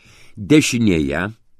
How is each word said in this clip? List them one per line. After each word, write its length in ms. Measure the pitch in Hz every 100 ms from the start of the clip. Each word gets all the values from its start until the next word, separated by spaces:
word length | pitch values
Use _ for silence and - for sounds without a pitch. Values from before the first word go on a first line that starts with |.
| _ - - -
Dešinėje 880 | 95 151 - 120 110 82 69 76 101 110 _